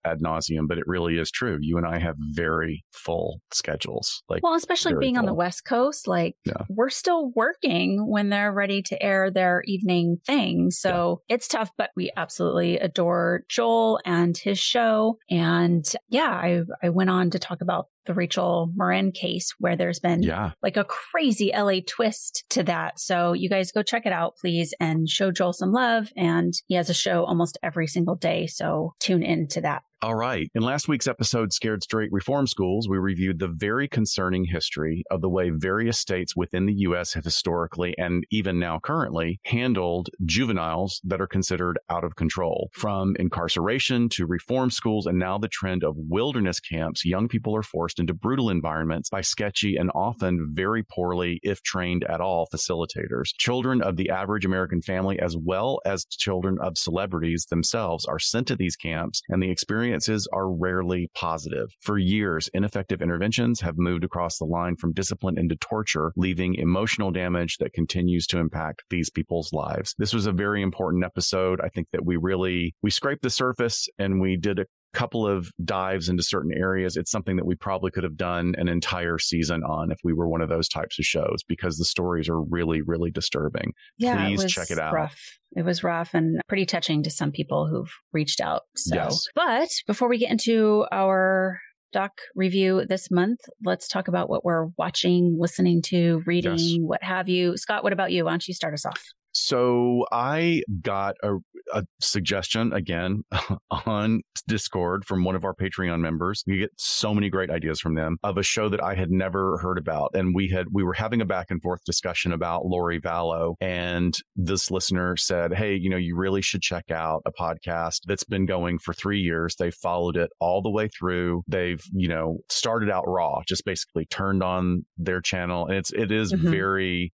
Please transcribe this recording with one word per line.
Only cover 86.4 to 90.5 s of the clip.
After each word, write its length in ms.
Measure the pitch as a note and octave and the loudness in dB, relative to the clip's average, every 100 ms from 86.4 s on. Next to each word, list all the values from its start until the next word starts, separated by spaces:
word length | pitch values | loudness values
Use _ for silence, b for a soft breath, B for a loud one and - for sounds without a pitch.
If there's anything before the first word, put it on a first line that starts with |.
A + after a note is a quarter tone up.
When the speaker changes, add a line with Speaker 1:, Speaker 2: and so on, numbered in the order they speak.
| - | -2
Speaker 2:
pretty 160 | G3 F#3 | -2 0
touching 360 | E3+ - D3+ | 0 0 0
to 80 | D3+ | 0
some 220 | - D3 | 0 -2
people 340 | C#3+ - D3 D#3 | -2 -2 0 0
who've 240 | C3 - - _ | -2 -6 -12 _
reached 280 | D#3 D3 - | -4 -2 -2
out. 220 | D#2 D#2+ - - | -2 -4 -4 -4
So, 180 | - E3 | -2 0
Speaker 1:
Yes. 300 | - E3+ - | 0 -2 -2
Speaker 2:
but 340 | - E4+ A#3+ E4 - - | 0 0 2 0 -2 -2
before 220 | G3+ B3 | 0 2
we 100 | A#3+ | 2
get 120 | A#3+ | 2
into 560 | A3+ A3+ | 0 2